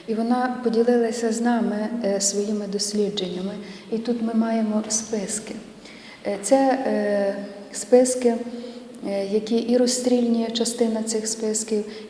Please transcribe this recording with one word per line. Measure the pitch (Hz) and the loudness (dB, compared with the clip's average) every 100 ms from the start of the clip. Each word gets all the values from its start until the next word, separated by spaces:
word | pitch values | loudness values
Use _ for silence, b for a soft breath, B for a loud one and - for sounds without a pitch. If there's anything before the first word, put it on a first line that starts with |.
| - | -4
І | |
вона | 220 226 247 247 247 | -2 2 2 2 0
поділилася | 226 233 233 240 226 220 233 | 0 4 4 4 2 0 -2
з | 220 | 2
нами, | 240 240 202 208 214 233 | 2 2 2 0 -2 -2
е, | 196 196 | 0 2
своїми | 196 202 208 208 202 | 0 0 0 -2 -2
дослідженнями. | 196 - 208 202 - 180 180 190 196 B B B | -4 -2 0 0 -2 -4 -4 -6 -6 B B B
І | 226 | -4
тут | 240 233 | -2 -2
ми | 226 | 0
маємо | 220 226 226 214 214 214 | 2 2 2 2 0 0
списки. | - - 220 190 - - - - - B B B B - | -4 -2 -4 -4 -6 -8 -12 -14 -18 B B B B -6
Е, | 196 | -6
це, | 202 269 269 254 - | 4 4 6 2 0
е, | 214 208 202 202 202 - - - | 0 2 2 0 -2 -8 -12 -12
списки, | - - 247 254 - 240 233 - B B B B - 196 | -10 4 6 6 4 2 0 -4 B B B B -12 -6
е, | 202 196 | -4 0
які | 208 214 233 | -2 0 0
і | - 247 | 2 4
розстрільні | 240 - 254 240 233 226 226 | 4 2 2 4 4 2 0
частина | 226 226 - 226 220 | -2 -2 0 0 0
цих | 220 220 214 | -2 -2 -2
списків, | - 214 214 - 214 208 B | -2 -2 -2 0 -2 -2 B